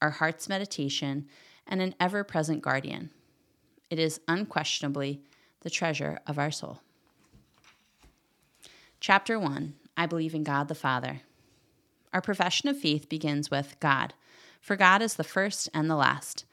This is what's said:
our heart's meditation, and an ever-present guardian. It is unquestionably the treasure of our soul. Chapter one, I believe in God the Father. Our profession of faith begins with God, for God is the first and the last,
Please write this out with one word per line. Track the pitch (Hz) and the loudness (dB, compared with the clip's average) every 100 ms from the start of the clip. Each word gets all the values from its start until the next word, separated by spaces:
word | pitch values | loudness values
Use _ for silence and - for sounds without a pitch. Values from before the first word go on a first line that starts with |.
our | 151 | -2
heart's | 147 160 165 - | 0 -2 -2 -4
meditation, | 190 202 - 139 - 139 139 143 - - - - | -4 -4 -4 -4 -2 -2 -4 -8 -18 -20 -20 -6
and | 185 | -2
an | 185 - | -2 0
ever-present | 185 202 202 160 156 151 | 0 0 -2 -2 0 0
guardian. | 139 135 139 - 160 - _ _ _ _ _ _ _ | 0 -2 -2 -8 -12 -18 _ _ _ _ _ _ _
It | 160 | 0
is | 160 151 - | 0 -2 -2
unquestionably | 180 208 196 143 - 143 143 139 143 - _ _ _ | -2 0 -2 -2 -2 -2 -2 -4 -6 -12 _ _ _
the | 170 | -8
treasure | - 165 139 143 156 - | -2 -2 -2 -4 -6 -6
of | 143 | -4
our | 151 | -4
soul. | - - - _ _ _ _ _ - _ _ _ _ _ _ - _ _ _ _ _ - - - _ | -4 -10 -14 _ _ _ _ _ -20 _ _ _ _ _ _ -20 _ _ _ _ _ -20 -20 -20 _
Chapter | - 196 - 226 | 4 4 4 0
one, | 156 139 151 - - - | 0 -2 -6 -10 -6 -2
I | 170 | 0
believe | 165 160 | 0 -2
in | 160 | -2
God | 151 139 147 | 0 0 -2
the | |
Father. | 151 135 127 127 135 - _ _ _ _ _ _ _ _ | -2 0 0 -2 -8 -14 _ _ _ _ _ _ _ _
Our | 185 | -4
profession | 208 196 180 - 285 | -2 2 2 2 0
of | 285 | 0
faith | 156 147 - | 2 0 -2
begins | 160 151 147 147 | -4 0 0 0
with | 139 139 - | -2 -2 -2
God, | 151 135 110 - _ - - - | 2 2 0 -8 _ -20 -20 -14
for | - 196 | -4 6
God | 185 202 | 8 8
is | 226 | 4
the | - | -2
first | 151 190 196 - - | -2 0 -2 -2 -4
and | 156 160 | 0 2
the | 151 | 4
last, | 127 143 - - - | 4 4 -4 -12 -14